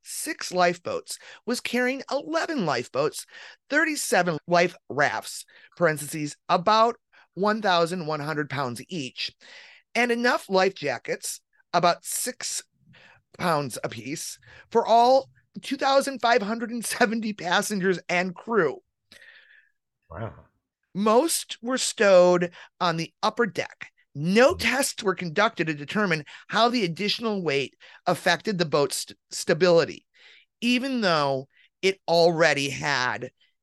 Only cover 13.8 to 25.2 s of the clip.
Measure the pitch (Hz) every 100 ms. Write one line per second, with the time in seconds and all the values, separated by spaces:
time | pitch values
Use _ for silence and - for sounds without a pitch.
13.8 | 139 117 117 165 - - - - - 233
14.8 | - 226 240 262 - _ _ - - 269
15.8 | 269 269 277 269 233 233 196 233 226 240
16.8 | - - 240 226 214 208 170 185 196 208
17.8 | 190 170 - 175 185 175 - 226 151 107
18.8 | - _ _ - - - _ _ _ _
19.8 | _ _ _ 82 110 - - _ _ _
20.8 | _ 180 214 226 330 - - - 233 254
21.8 | - - 202 180 180 175 175 - - _
22.8 | 175 165 165 _ 214 214 226 156 - -
23.8 | - _ _ 139 160 208 269 92 226 254
24.8 | - - 202 175